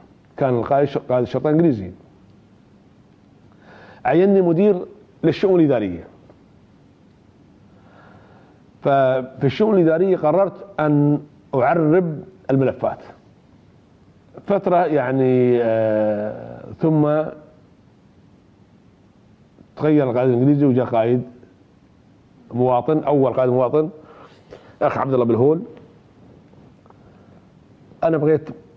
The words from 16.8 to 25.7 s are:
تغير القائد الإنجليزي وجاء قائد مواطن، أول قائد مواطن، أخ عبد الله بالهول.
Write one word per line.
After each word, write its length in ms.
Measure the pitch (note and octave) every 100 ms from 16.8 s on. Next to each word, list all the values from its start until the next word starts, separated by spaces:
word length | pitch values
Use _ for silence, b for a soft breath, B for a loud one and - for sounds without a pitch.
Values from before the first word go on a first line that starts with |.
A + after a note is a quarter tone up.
| D#3+ D#3 D3 D#3 D#3 - - - _ _ _ _ _ _ _ _ _ _ _ _ _ _ _ _ _ _ _ _ - -
تغير 340 | D3+ D3+ C3
القائد 200 | A#2+ C3
الإنجليزي 360 | A#2+ C3+ C#3+ C#3+
وجاء 200 | B2 A#2+
قائد 380 | A2+ A2+ B2 - - - - _ _ _ _ _ _ _ _ -
مواطن، 500 | A#2+ B2+ B2 C#3 D3+
أول 300 | - D3 C3
قائد 160 | A#2 B2+
مواطن، 400 | B2 A#2+ D3+ D#3 - B B B B B B B B
أخ 160 | - A2+
عبد 160 | C3
الله 120 | C3 A#2
بالهول. 360 | A2+ C3+ E3 A#3